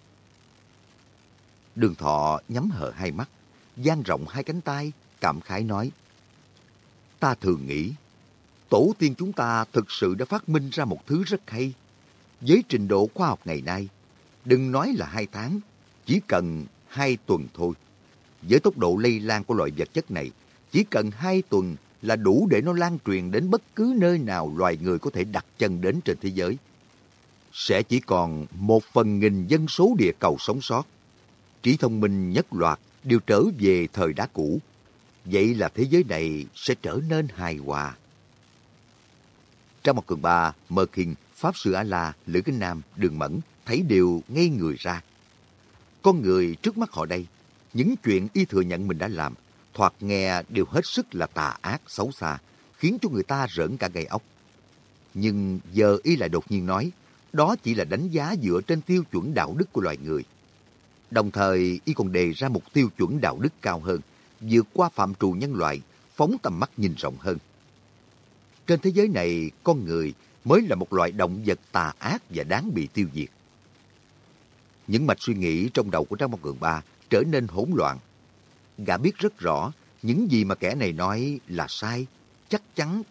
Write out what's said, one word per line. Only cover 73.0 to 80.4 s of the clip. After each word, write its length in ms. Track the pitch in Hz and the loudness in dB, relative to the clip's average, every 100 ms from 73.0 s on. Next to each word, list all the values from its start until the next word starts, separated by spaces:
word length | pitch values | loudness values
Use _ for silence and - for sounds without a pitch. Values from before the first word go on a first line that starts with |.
| 90 71 | -4 -4
diệt. 140 | 69 _ _ _ _ _ _ _ _ _ _ _ _ _ _ _ - | -10 _ _ _ _ _ _ _ _ _ _ _ _ _ _ _ -4
Những 200 | 107 147 | 0 0
mạch 100 | 98 | 0
suy 140 | - | -2
nghĩ 360 | 104 87 82 113 | -2 0 0 0
trong 180 | 131 104 | 0 0
đầu 140 | 87 73 | -2 -2
của 100 | 104 | -4
Trang 160 | 135 | -4
Mộc 100 | 107 | -4
Cường 180 | 73 65 | -8 -4
Ba 220 | 80 80 - _ _ | -2 -2 -6 _ _
trở 140 | 101 156 | 2 2
nên 200 | 147 117 | 0 -2
hỗn 240 | 85 131 156 | -2 -2 0
loạn. 220 | 73 65 - _ _ _ _ _ _ - | 0 -2 -12 _ _ _ _ _ _ -8
Gã 200 | 98 90 | -4 0
biết 200 | 165 208 | 0 0
rất 220 | 214 - | -4 -2
rõ, 320 | 85 73 95 - _ _ | -2 -2 -2 -8 _ _
những 300 | 110 143 226 | -2 0 2
gì 120 | 117 | 2